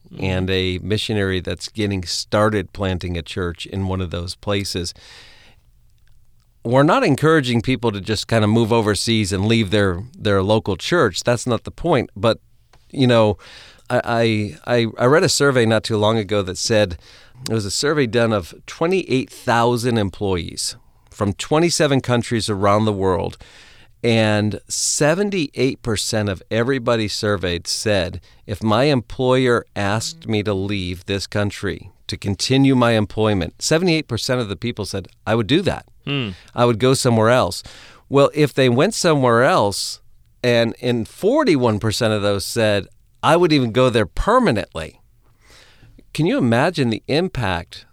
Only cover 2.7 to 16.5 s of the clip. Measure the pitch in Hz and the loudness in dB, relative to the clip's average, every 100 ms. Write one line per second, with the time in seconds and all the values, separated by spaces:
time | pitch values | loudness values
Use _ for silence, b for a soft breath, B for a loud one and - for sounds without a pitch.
2.7 | - 98 90 92 87 80 - 87 85 - | -4 -4 -4 -4 -8 -8 -6 -6 -6 -10
3.7 | 98 95 92 90 87 90 - - 101 98 | -6 -4 -4 -4 -6 -8 -10 -4 -4 -4
4.7 | 92 82 - B B B B B B _ | -6 -8 -12 B B B B B B _
5.7 | _ _ _ _ - - _ _ _ 117 | _ _ _ _ -20 -20 _ _ _ 0
6.7 | 127 151 240 226 131 151 160 127 117 127 | 2 4 4 2 2 4 2 2 0 0
7.7 | 127 117 101 92 104 - 113 104 113 110 | 0 -2 -4 -4 -4 0 2 4 2 2
8.7 | 117 107 101 - 113 95 95 104 117 98 | 2 2 0 0 0 0 0 2 2 2
9.7 | 104 98 87 120 - 107 98 95 110 - | 2 2 0 -8 -6 0 0 2 0 0
10.7 | 92 - 175 120 82 - 120 127 113 - | -6 -2 2 2 0 -2 -2 -2 -4 -4
11.7 | - 170 143 - 98 113 - _ _ _ | -8 -2 0 -2 -2 -2 -2 _ _ _
12.7 | _ _ - 123 117 107 101 B B B | _ _ 0 4 4 4 0 B B B
13.7 | B B 123 - 117 113 107 104 - - | B B -4 -2 0 0 0 -4 -8 -4
14.7 | 120 113 - 120 156 175 - 143 127 113 | 0 0 0 2 4 2 2 2 4 4
15.7 | 110 - 107 104 113 95 104 92 | 2 0 0 2 0 0 -2 -2